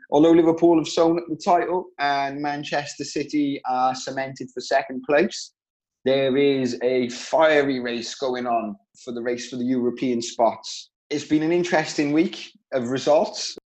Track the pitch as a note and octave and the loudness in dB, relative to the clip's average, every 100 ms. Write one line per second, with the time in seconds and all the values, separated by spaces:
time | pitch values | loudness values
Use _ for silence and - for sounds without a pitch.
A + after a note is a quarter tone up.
0 | - D#3 D#3+ E3 D#3+ E3 E3+ E3 D3+ - | 0 4 6 6 6 4 4 4 2 2
1 | E3 E3+ - D3+ - F3 D#3+ F3+ F3+ - | 2 2 -4 -4 2 2 2 -4 -6 -4
2 | C#3+ C#3 C#3 C#3 D3 C#3+ D3 D3+ C#3 - | -2 0 -2 -4 -4 -6 -4 -4 -4 -8
3 | C#3 D#3+ C#3+ D3+ C#3+ C#3 B2+ B2+ B2+ B2+ | -6 -6 -2 -2 0 -2 -4 0 0 -2
4 | - C3+ C3+ C3+ B2+ - - C3+ C#3+ C3 | -6 -6 -8 -8 -12 -10 -2 -2 -2 -6
5 | C3 D3 G3+ - - _ _ _ _ _ | 0 2 2 -2 -14 _ _ _ _ _
6 | C3 C3+ C3+ C3 C#3+ C3+ B2+ A#2 A#2+ B2+ | 0 2 2 4 4 2 0 -2 0 0
7 | A#2+ - - C3 B2+ D3 C#3 C3 A#2+ A#2 | -2 -6 -2 2 4 4 2 -2 -4 -6
8 | A2+ - C3+ B2+ B2 A#2 G#2+ G2+ _ - | -8 -6 -4 -4 -2 -2 -4 -10 _ -18
9 | - A#2+ A#2+ A#2+ - B2+ B2 B2+ A#2+ A#2+ | -12 -6 -4 -4 -6 -4 -2 0 0 0
10 | C3 A#2+ A#2 - A2+ - - - - _ | -2 -2 -2 0 0 0 -8 -14 -16 _
11 | - D3 C3+ D3+ D#3+ F3 F3 D#3+ D#3 - | -8 -6 0 2 2 0 2 0 0 -2
12 | D3 D3+ G3 - - _ _ C3+ A#2+ C3 | 0 2 0 -4 -16 _ _ -6 -2 -2
13 | D3+ D3+ G#3+ - - - | 2 2 2 -4 -10 -12